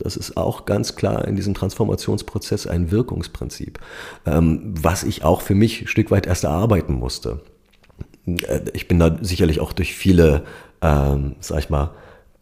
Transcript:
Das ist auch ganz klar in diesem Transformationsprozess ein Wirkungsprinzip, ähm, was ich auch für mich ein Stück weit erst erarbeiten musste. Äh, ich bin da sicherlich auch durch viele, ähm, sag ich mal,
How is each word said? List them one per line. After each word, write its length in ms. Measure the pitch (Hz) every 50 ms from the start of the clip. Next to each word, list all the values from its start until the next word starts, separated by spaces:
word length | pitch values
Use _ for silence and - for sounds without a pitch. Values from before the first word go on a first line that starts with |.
| -
Das 160 | - - -
ist 180 | - - -
auch 300 | - - 113 113 - -
ganz 300 | - 101 110 113 - -
klar 300 | - - 101 110 - -
in 80 | 101 101
diesem 200 | 98 95 101 95
Transformationsprozess 1120 | - 95 95 - - 113 101 101 - - - 104 104 - - - 101 - - 110 104 -
ein 240 | - 87 87 90 82
Wirkungsprinzip, 880 | 98 110 123 - - - 85 - - - 60 - - - - - - - - - - - - - - - -
ähm, 480 | - 71 82 82 80 80 - - 107 92 80 -
was 200 | 82 92 - -
ich 220 | - - - -
auch 160 | 80 90 -
für 140 | - - 101
mich 260 | 98 113 117 - -
ein 60 | -
Stück 240 | - - 113 104 -
weit 160 | 104 98 -
erst 180 | - 92 - -
erarbeiten 480 | 73 76 87 104 117 104 85 76 - 71
musste. 480 | 62 60 64 - - - 55 58 - - - _ _ _ _ _ _ _ _ _ - - - _ _ -
Äh, 340 | 87 87 87 - - 87 82 - - -
ich 120 | - -
bin 120 | - 90 85
da 180 | 82 82 80 - 110
sicherlich 380 | 90 87 - 92 80 78 78
auch 120 | 76 - -
durch 220 | - 85 - -
viele, 480 | - - 95 92 85 82 78 71 73 - - - - - - _ _ -
ähm, 540 | 80 73 71 69 69 71 69 69 69 - -
sag 200 | - - 80 78
ich 100 | 76 -
mal, 220 | - 71 73 80 - - - - - - _ _ _ _